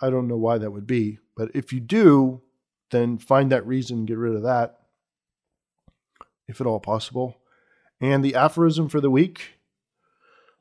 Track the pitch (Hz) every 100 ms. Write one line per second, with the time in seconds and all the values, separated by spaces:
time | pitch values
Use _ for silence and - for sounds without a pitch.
0 | 131 127 123 117 113 117 107 101 104 123
1 | 107 107 _ - 110 143 - 127 117 214
2 | 196 143 131 127 _ _ _ _ _ 123
3 | 120 117 - 135 135 131 110 131 120 117
4 | 110 113 117 110 113 123 117 - _ _
5 | _ _ _ _ _ _ _ _ _ _
6 | _ _ - _ - 113 123 110 - 110
7 | - 127 127 - _ _ _ _ _ _
8 | 131 139 139 127 147 - 170 156 156 151
9 | 139 131 185 180 - _ _ _ _ _
10 | _ _ _ _ _ _